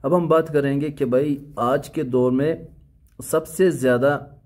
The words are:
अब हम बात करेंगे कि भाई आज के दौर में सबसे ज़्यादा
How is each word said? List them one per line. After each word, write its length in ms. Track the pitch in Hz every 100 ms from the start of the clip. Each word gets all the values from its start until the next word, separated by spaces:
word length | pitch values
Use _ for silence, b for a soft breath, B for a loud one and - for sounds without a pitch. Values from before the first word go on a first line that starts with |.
| 139
अब 80 |
हम 140 | 175 165
बात 220 | 160 160
करेंगे 400 | 147 139 143 147
कि 160 | 143 131
भाई 400 | 127 147 143 - -
आज 280 | 123 143 -
के 160 | -
दौर 280 | 131 127 127
में 360 | 127 147 165 - - _ _ _ _
सबसे 500 | 123 160 160 - 190
ज़्यादा 560 | 143 127 123 139 143 - -